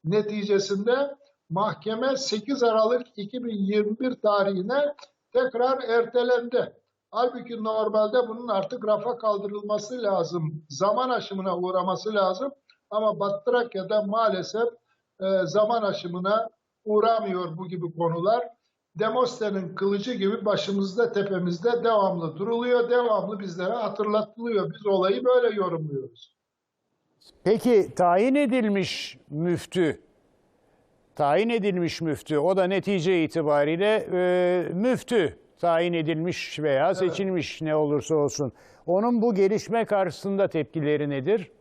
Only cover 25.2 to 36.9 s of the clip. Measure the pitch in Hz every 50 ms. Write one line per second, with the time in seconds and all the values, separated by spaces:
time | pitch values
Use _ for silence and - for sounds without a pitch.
25.2 | 247 247 254 247 240 226 214 202 190 175 165 160 156 147 139 135 131 - _ -
26.2 | - _ _ _ _ _ _ _ _ _ _ _ _ _ _ _ _ _ _ _
27.2 | _ - _ _ _ 180 226 226 - 247 240 202 185 135 - - 175 175 175 190
28.2 | 220 262 269 294 294 233 247 254 220 214 202 196 180 - - - - - - -
29.2 | _ _ 147 151 165 175 175 - - - - 180 175 151 113 - _ _ _ _
30.2 | _ _ _ _ _ _ _ _ _ _ _ _ _ _ _ _ _ _ _ -
31.2 | 151 139 147 180 220 233 233 226 190 202 185 180 170 156 - - 165 160 143 -
32.2 | - - 151 147 143 180 190 190 185 180 196 190 - 196 202 185 151 185 190 170
33.2 | 160 147 - 165 151 151 147 143 143 151 160 170 196 208 220 214 - - 180 180
34.2 | 180 180 180 180 180 180 180 180 165 147 170 180 220 254 254 - - - 247 220
35.2 | 170 - - - _ _ _ _ - 170 165 165 175 175 170 165 160 151 165 156
36.2 | 165 180 160 - - - - - 151 151 139 131 151 180